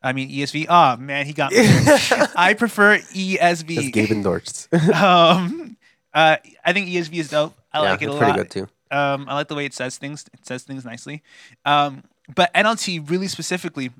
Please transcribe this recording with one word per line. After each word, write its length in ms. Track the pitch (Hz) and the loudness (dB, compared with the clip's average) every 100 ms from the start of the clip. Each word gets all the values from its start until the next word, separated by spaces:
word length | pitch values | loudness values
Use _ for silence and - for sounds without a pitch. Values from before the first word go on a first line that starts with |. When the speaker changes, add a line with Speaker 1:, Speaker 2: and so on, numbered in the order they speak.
Speaker 1:
I 100 | 135 | -4
mean, 160 | 135 135 | -6 -6
E 120 | 139 | -6
S 80 | 139 | -6
V. 160 | 147 156 | -6 2
Oh, 280 | 175 151 120 | 4 4 2
man, 260 | 135 139 | -6 -6
he 80 | 143 | -6
got 180 | 151 139 | -4 2
me. 60 | 202 | 4
Speaker 2:
<laughs> 60 | 220 - - 285 - 240 269 165 | 6 6 6 4 4 0 0 2
Speaker 1:
I 180 | 180 214 | 2 2
prefer 420 | 233 - 202 202 - | -2 2 4 4 0
E 240 | 190 190 190 | -8 -4 0
S 220 | 175 175 | 0 0
V. 140 | 156 165 | -4 -6
Speaker 2:
That's 120 | 139 | -2
Gabe 220 | 113 104 | -2 0
endorsed. 580 | 107 98 85 - - - | 0 -2 -4 -6 -16 -2
<laughs> 220 | 170 160 | 2 2
Speaker 1:
Um, 840 | 190 196 175 165 180 180 320 302 - _ _ _ | 4 4 6 6 4 0 -6 -12 -18 _ _ _
uh, 240 | 147 160 156 _ _ | 2 4 2 _ _
I 80 | 165 | -4
think 160 | 180 185 | -2 -2
E 100 | 180 | -4
S 100 | 165 | -4
V 100 | 170 | -6
is 120 | 151 | -4
dope. 240 | 151 151 _ _ | -2 -4 _ _
I 100 | 147 | -4
Speaker 2:
Yeah, 80 | 151 | -2
Speaker 1:
like 120 | 95 | -2
it 40 | 147 | -4
a 20 | |
Speaker 2:
it's 80 | 143 | 0
pretty 120 | - | 0
Speaker 1:
lot. 40 | - | 0
Speaker 2:
good, 120 | 98 | -4
too. 180 | 101 98 _ _ 139 | -8 -10 _ _ -2
Speaker 1:
Um, 300 | 143 139 139 | -2 -4 -6
I 60 | |
like 140 | 139 147 | -8 -6
the 60 | |
way 100 | 147 | -6
it 100 | 143 | -8
says 220 | - 127 - | -8 -10 -10
things. 300 | 139 147 - | -14 -14 -18
It 120 | _ - | _ -14
says 160 | 127 | -14
things 220 | - 135 | -12 -16
nicely. 380 | 123 117 - 151 _ - - _ | -14 -16 -16 -16 _ -20 -20 _
Um, 400 | 139 147 143 135 - _ _ | 0 0 0 -4 -20 _ _
but 180 | 147 180 | 0 2
N 120 | - 208 | 4 2
L 100 | 226 | 0
T 220 | - 175 | -4 -6
really 300 | 147 180 190 | -4 -4 -4
specifically 600 | - 165 180 175 - 131 120 | -8 -6 -6 -8 -8 -10 -12